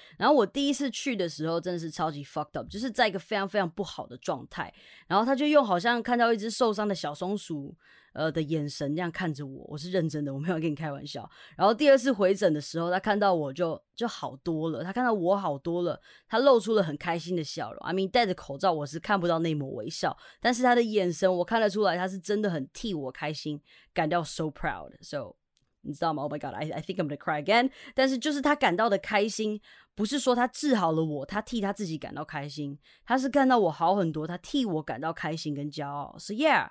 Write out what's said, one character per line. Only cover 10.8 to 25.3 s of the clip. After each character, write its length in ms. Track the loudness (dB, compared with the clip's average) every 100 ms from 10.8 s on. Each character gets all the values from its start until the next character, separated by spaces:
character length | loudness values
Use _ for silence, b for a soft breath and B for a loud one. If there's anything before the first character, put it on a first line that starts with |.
| -6
玩 140 | -8 -10
笑。 220 | -12 -14 B B 2
然 100 | 2
后 60 |
第 160 | 6 8
二 80 | 8
次 140 | 6
回 220 | 4 4
诊 200 | 4 4
的 80 | 2
时 180 | -2 -4
候， 120 | 0
她 80 | 0
看 200 | 2 4
到 140 | 4
我 180 | 4 0
就， 320 | -2 -2 -4 _ -6
就 120 | -6
好 280 | -4 -10 -6
多 320 | -4 -2 -2
了， 140 | -2
她 100 | -4
看 100 | 0
到 80 | 2
我 240 | 2 2 2
好 200 | 0 -4
多 240 | -2 -2
了， 200 | -2 -4 B B _
她 120 | 4
露 200 | 6 6
出 140 | 6
了 80 | 2
很 160 | 2 -2
开 220 | -4 -4
心 160 | -2 -4
的 80 |
笑 280 | -4 -6 -8
容。 60 | -8 -4
I 80 |
mean， 160 | -2 2
戴 160 | 2 2
着 80 |
口 240 | 0 -8 -2
罩 140 | 0
我 140 | 0 -2
是 140 | -6
看 200 | 0 0
不 80 | 2
到 120 | 2
那 140 | 2
抹 160 | -2 -4
微 180 | -8 -8
笑， 280 | -4 -4 -4 B B
但 140 | 0
是 100 | 2
她 100 | 4
的 80 | 4
眼 300 | 4 2 2
神 200 | 2 2
我 140 | 2 2
看 160 | 2
得 80 | 2
出 140 | 2
来， 120 | 2 2
她 100 | -2
是 100 | -4
真 240 | -2 0
的 80 | 0
很 180 | -2 -4
替 200 | -8 -6
我 180 | -4 -6
开 200 | -6 -6
心， 300 | -6 -6 -8 b b b
感 160 | -2 2
到 140 | 0
so 220 | 0 -4 -6
proud。 460 | -4 -6 -6 -10 -18
So， 340 | -10 -8 -8